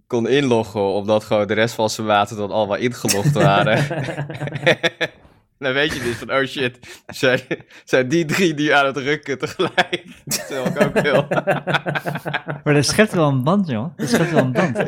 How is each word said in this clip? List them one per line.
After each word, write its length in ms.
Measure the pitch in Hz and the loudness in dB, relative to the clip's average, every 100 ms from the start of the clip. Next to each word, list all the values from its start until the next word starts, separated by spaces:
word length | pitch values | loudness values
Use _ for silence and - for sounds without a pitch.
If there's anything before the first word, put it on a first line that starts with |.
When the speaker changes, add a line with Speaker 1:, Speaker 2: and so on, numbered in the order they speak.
| _ | _
Speaker 1:
kon 220 | 120 113 | -2 2
inloggen, 520 | 135 139 117 101 107 | 2 2 0 0 -2
omdat 440 | 98 98 101 107 | 0 0 2 0
gewoon 220 | - 110 101 | 2 0 2
de 80 | |
rest 200 | 107 117 | 0 0
van 160 | - 107 | 0 -2
zijn 160 | - 107 | -2 2
maten 300 | 104 101 107 | 2 2 -4
dan 140 | 101 | -4
allemaal 260 | 104 101 95 | -2 0 0
ingelogd 560 | 123 120 113 98 123 | -2 -2 -2 0 0
waren. 540 | 127 98 101 104 117 143 | 4 4 4 4 2 0
Speaker 2:
<laughs> 200 | 160 127 151 143 - 143 147 165 - | -4 -6 -8 -10 -8 -8 -2 0 2
Speaker 1:
<laughs> 800 | 170 - - - - _ _ _ | -2 -2 -6 -8 -20 _ _ _
Dan 140 | 131 | -2
weet 200 | 135 156 | 0 0
je 60 | 135 | -2
dus 140 | 120 113 | -4 -6
van, 140 | 113 | -2
oh 120 | 135 | -2
shit, 560 | 131 147 123 - - - - | -2 -2 -4 -4 -16 -20 -18
zijn, 340 | - 131 127 - 165 - - | -2 0 0 -2 -8 -8 -20
zijn 240 | - 139 127 | 0 0 2
die 160 | 170 | 0
drie 300 | 156 151 185 | 0 2 2
die 200 | 147 151 | 2 2
aan 120 | 143 135 | 4 2
het 100 | 143 | 0
rukken 420 | 131 151 - 127 | -2 -4 -4 -6
tegelijk? 680 | 151 - 160 - - 180 - - | -6 -4 -2 0 -2 -4 -8 -14
<laughs> 180 | - - - | -6 -6 -6
Terwijl 180 | 139 127 | -4 -4
ik 140 | 143 | 0
ook 180 | 139 226 | 0 2
wil. 260 | 143 131 143 165 196 151 180 165 175 | 2 2 0 -2 -2 -4 -2 -4 -2
<laughs> 720 | 151 165 - 160 135 - 143 | -6 -6 -8 -8 -8 -8 -4
Speaker 3:
Maar 100 | 151 | 2
dat 120 | 147 131 | 2 2
schept 260 | - 214 | 2 2
wel 140 | 185 147 | 2 2
een 140 | 135 | 2
band, 240 | 131 208 170 | 2 2 0
joh. 280 | 107 156 - | -4 -6 -6
Dat 120 | 139 | -2
schept 220 | 208 165 | 0 2
wel 140 | 156 | 2
een 80 | 127 | 0
band. 240 | 123 175 107 | 0 0 -2